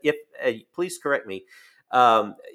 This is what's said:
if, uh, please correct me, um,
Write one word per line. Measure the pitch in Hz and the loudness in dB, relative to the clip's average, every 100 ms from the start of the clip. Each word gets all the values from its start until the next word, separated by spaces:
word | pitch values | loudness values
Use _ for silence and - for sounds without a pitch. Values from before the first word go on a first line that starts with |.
if, | 147 147 - - | -4 -4 -8 -6
uh, | 127 113 - | -4 -4 -8
please | - 180 180 | -8 -8 -6
correct | 143 139 107 | -4 -4 -6
me, | 95 - - _ _ _ | -14 -14 -20 _ _ _
um, | 123 123 110 104 - - | 2 4 4 0 -8 -20